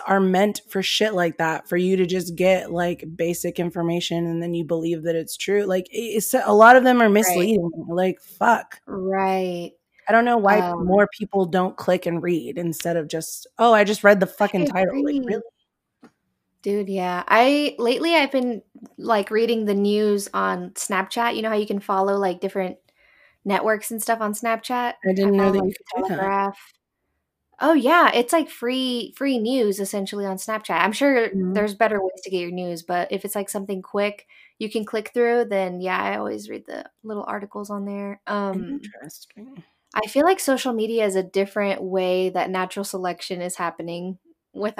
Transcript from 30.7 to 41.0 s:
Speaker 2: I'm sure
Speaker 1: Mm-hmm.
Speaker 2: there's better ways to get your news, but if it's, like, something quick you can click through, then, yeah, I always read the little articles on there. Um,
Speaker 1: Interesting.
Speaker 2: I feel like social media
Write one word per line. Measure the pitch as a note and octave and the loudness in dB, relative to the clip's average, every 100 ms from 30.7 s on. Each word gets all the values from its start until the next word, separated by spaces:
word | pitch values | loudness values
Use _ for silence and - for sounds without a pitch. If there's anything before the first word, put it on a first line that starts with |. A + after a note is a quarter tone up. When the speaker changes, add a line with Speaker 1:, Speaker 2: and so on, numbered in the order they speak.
| E3+ | 0
Speaker 2:
I'm | F#3 | 0
sure | G#3+ C#4 B3+ A3 | 2 2 4 2
Speaker 1:
Mm-hmm. | F#3+ F#3 | -2 -2
Speaker 2:
there's | G3 G#3 G3+ | 0 -2 0
better | A3 G#3 | 0 0
ways | F#3+ F#3 | -4 -6
to | G3 | -6
get | F#3 | -6
your | F3 | -6
news, | F3+ F3+ E3+ | -6 -8 -8
but | E3 F3 F3 | -4 -4 -2
if | G3 | -6
it's, | G3 G#3 | -6 -6
like, | G3 | -6
something | G#3 G3 F#3+ | -8 -8 -8
quick | - G3+ G3+ G#3 _ - _ - | -6 -4 -4 -4 _ -20 _ -12
you | G#3+ | -8
can | A3 G#3+ | -6 -6
click | A3+ G#3+ | -6 -4
through, | A#3+ A#3 A#3+ A#3 | 0 2 2 0
then, | G3 F#3 F3+ | -2 -2 -4
yeah, | F#3 F#3 | -4 -2
I | G3+ G#3 | -2 -4
always | G#3 G#3+ G#3 | -6 -8 -10
read | - - | -14 -14
the | - - _ | -14 -14 _
little | A3 G#3 - | -12 -10 -8
articles | G3+ G3+ G#3 G3+ | -8 -10 -12 -10
on | G3+ G3 | -8 -8
there. | G3+ G3+ G3+ - | -8 -10 -12 -6
Um, | G#3 G3 F#3+ F3+ C#4+ | -4 -4 -6 -6 -10
Speaker 1:
Interesting. | G#3+ - C#3+ - - - B3 C4+ - _ _ | -12 -20 -20 -20 -20 -20 -20 -20 -20 _ _
Speaker 2:
I | - G#3+ | -6 0
feel | C4+ E4 | 2 4
like | F#4+ | 2
social | - B3+ B3+ | 0 0 0
media | A3+ G#3+ A3+ | -2 0 0